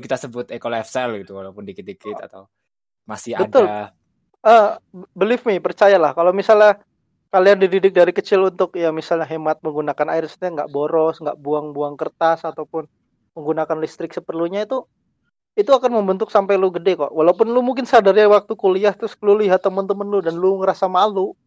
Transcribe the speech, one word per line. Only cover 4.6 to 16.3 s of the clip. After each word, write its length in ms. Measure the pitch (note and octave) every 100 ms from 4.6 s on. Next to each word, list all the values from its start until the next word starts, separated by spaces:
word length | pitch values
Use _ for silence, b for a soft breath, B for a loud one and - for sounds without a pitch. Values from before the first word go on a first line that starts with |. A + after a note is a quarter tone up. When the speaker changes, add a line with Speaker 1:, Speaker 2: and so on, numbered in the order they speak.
| G3+ - _
Speaker 2:
b-, 160 | F#3 F#3 F3+
believe 240 | G3+ A#3+ A#3+
me, 80 | F#3
percayalah, 560 | F3 - G3+ F#3+ D3+
kalau 160 | C#3 F3
misalnya 480 | F#3+ G3 G#3+ G#3 G3+ _ _ _ _ _
kalian 240 | F#3 F#3+ G3
dididik 400 | F#3 F#3 F#3+ F3+
dari 160 | F3
kecil 400 | F3+ - G3 F#3+
untuk, 240 | F3+ F3+ F3
ya, 160 | E3
misalnya 320 | D#3+ - E3 D3+
hemat 320 | D#3+ D#3 D3+ D#3+
menggunakan 420 | D3 D3 C#3+ D#3
air, 160 | E3 D#3
maksudnya 320 | - F3+ D#3+
nggak 80 | D3
boros, 480 | C#3+ D3+ D#3+ D#3+ D#3+
nggak 240 | D3+ D3+
buang-buang 560 | C#3+ D3+ D3+ C#3+ D3 C#3+
kertas, 480 | D#3+ - E3 E3 E3
ataupun 400 | D#3 D3+ E3 D3+ _ _ _ _
menggunakan 480 | E3 D3 D#3+ D#3 D#3
listrik 320 | D#3 - E3
seperlunya, 560 | - - E3 E3+ G3 G#3
itu, 160 | C4 - _ _ _ _ _ _ -
itu 160 | G#3
akan 320 | C4 B3+ A#3
membentuk 240 | G3 F#3+
sampai 320 | G#3+